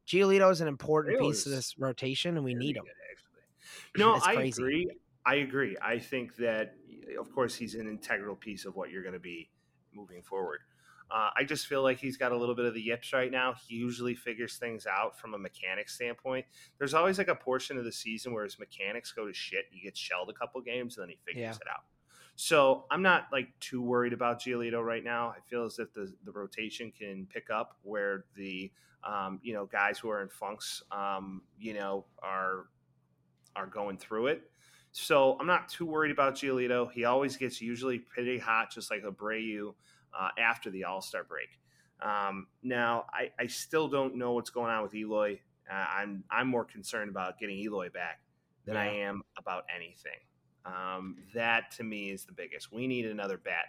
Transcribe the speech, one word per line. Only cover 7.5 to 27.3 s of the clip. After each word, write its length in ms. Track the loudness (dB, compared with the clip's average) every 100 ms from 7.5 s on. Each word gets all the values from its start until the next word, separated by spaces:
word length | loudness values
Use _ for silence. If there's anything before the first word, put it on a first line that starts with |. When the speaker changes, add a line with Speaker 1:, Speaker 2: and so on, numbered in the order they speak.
| 0
Speaker 2:
he's 180 | -6
an 140 | -6 -8
integral 480 | -8 -2 -2 -2 -8
piece 280 | -10 -10
of 120 | -8 -8
what 140 | -8
you're 120 | -8
gonna 160 | -8 -8
be 320 | -10 -12 -14 _ _ _ _
moving 300 | -18 -18 -18
forward. 380 | -8 -4 -4 -6 -12 _ _ -20 -4
Uh, 200 | 0 2 2
I 80 |
just 220 | 0 -2 -2
feel 140 | 2
like 160 | 2 2
he's 180 | -2 -2
got 160 | 0
a 40 | 0
little 180 | 0 0
bit 80 | 0
of 80 |
the 80 | -2
yips 300 | -2 -4 0
right 180 | 0 0
now. 240 | 2 0
He 220 | -2 -8 -4
usually 380 | -4 -2 -4 -4
figures 420 | -6 -6 -6 -6
things 280 | -8 -6 -2
out 320 | 0 0 -4
from 140 | -10
a 40 | -10
mechanics 560 | -10 -8 -6 -4 -6
standpoint. 520 | -6 -6 -6 -4 -4 -6 -14 -20 -6
There's 160 | 0
always, 240 | 4 4 4
like, 100 | 2
a 60 | 0
portion 420 | 0 0 0 -4
of 60 |
the 80 | -4
season 400 | -6 -6 -6 -4
where 120 | -4
his 140 | -4 -8
mechanics 540 | -14 -8 -6 -6 -8
go 140 | -8 -6
to 60 |
shit. 320 | -6 -4 -4 -4
He 100 | -8
gets 180 | -12 -10
shelled 300 | -4 -4 -4
a 40 |
couple 260 | -6 -6 -6
games, 340 | -6 -4 -4 -8
and 40 |
then 60 | -12
he 60 | -12
figures 120 | -10 -6
Speaker 1:
Yeah. 240 | -6 -8
Speaker 2:
it 80 | -8
out. 160 | -10 -12 _ _ -20 -20 -8
So 500 | 4 8 8 6 2
I'm 120 | 4
not, 260 | 6 6 4
like, 260 | -2 -4 _
too 220 | -6 -2
worried 300 | 2 4 2
about 280 | 2 0 0
Giolito 440 | -2 -2 0 0
right 200 | 0 -2
now. 240 | -2 -2 -2
I 100 | -4
feel 240 | -6 -4
as 140 | -4 -4
if 140 | -8
the, 220 | -6 -10 -10
the 80 | -14
rotation 600 | -10 -8 -6 -8 -8 -12
can 340 | -12 -10 -10
pick 240 | -10